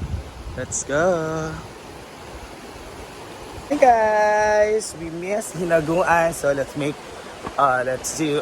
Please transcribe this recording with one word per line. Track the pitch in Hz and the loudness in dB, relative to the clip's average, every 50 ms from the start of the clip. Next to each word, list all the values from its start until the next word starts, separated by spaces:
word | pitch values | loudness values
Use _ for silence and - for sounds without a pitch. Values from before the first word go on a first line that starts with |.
| - - - - - - - - - - - 127 | -4 -4 -4 -6 -8 -8 -12 -14 -12 -10 -8 -8
Let's | 127 - - - - | -8 -6 -6 -6 -4
go. | - 139 147 170 190 180 165 160 160 160 160 156 160 156 160 151 - - - - - - - - - - - - - - - - - - - - - - - - - - - - - - - - - - - - - - - - - 285 | 0 2 2 4 4 4 2 0 -2 -2 -4 -4 -6 -6 -8 -10 -12 -14 -16 -16 -16 -16 -16 -16 -16 -16 -16 -16 -14 -14 -14 -14 -16 -16 -16 -16 -16 -16 -14 -14 -14 -14 -14 -14 -14 -14 -16 -16 -14 -14 -14 -14 -14 -14 -12 -6 -4 2
Hey | 285 | 6
guys, | 277 247 233 226 220 214 214 214 214 208 214 214 214 214 214 214 214 214 214 220 208 - - 151 | 8 8 8 8 6 4 4 4 4 4 4 4 4 4 4 4 4 4 4 0 0 -4 -8 -8
we | 170 165 | -8 -8
miss | 160 170 180 190 208 220 220 - - | -8 -6 -4 -2 -2 -2 -4 -4 -6
Hinaguan. | 160 185 170 165 165 151 151 165 180 175 156 165 170 165 165 160 | -4 0 4 4 4 4 4 2 2 4 4 4 4 4 2 0
So | - 147 143 139 | 0 0 0 2
let's | 139 131 - - | 0 -2 -4 -4
make, | 147 139 151 139 - - - - - - - - - - - - - | -4 -4 -4 -4 -6 -10 -14 -14 -14 -14 -14 -12 -12 -12 -6 0 2
uh, | 139 135 127 127 123 | 4 4 4 2 0
let's | 131 131 120 - - - | 0 -2 -2 -4 -4 -2
do | - 160 151 147 147 | 0 0 2 2 2